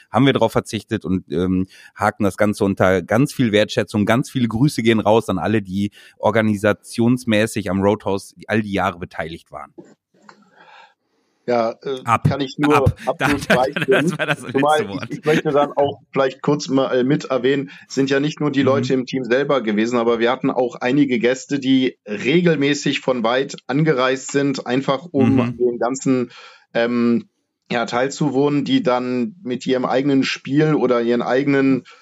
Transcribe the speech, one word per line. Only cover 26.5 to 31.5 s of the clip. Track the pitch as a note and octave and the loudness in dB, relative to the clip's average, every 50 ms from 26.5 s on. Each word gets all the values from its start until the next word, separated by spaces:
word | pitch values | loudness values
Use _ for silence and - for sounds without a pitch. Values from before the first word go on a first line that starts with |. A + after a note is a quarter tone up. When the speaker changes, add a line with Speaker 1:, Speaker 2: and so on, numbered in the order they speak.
| - _ _ _ - | -20 _ _ _ -2
Speaker 2:
ähm, | A#2+ A#2 A#2+ B2 A#2+ A#2 A#2+ A#2 A2+ - - _ _ _ _ _ _ _ _ | -2 0 0 0 0 2 2 2 0 -2 -6 _ _ _ _ _ _ _ _
ja, | A#2+ A#2+ A#2 | -4 -4 -4
teilzuwohnen, | - A#2+ A#2+ B2+ C#3 - - E3 C#3+ A#2+ C3 C#3+ D3 D3 C#3+ B2 | -2 -2 -2 -2 -2 -2 -2 -4 -2 0 0 0 2 0 0 0
die | B2 C3 C3 G#2+ | 0 0 0 2
dann | B2 B2 B2 B2+ B2+ B2+ B2+ A#2+ A2 - - - | 2 0 0 -2 -2 -2 -4 -4 -4 -6 -10 -8
mit | B2 B2+ B2 - | -8 -8 -6 -2
ihrem | B2+ B2+ B2+ B2 | -2 0 0 0
eigenen | D#2 A2 C3 C3+ C#3+ C#3 C3+ B2+ | 0 0 0 2 2 2 2 0
Spiel | - - - - C3 C3+ D3 D#3 D#3 D3+ | 0 -4 -8 -6 -2 0 2 2 2 2
oder | A#2+ A#2+ B2 B2 A#2+ | 0 2 2 0 0
ihren | A#2 A#2 A#2+ A#2+ - | 2 0 0 0 0
eigenen | - B2 C3+ D3 C#3+ | 0 0 0 0 2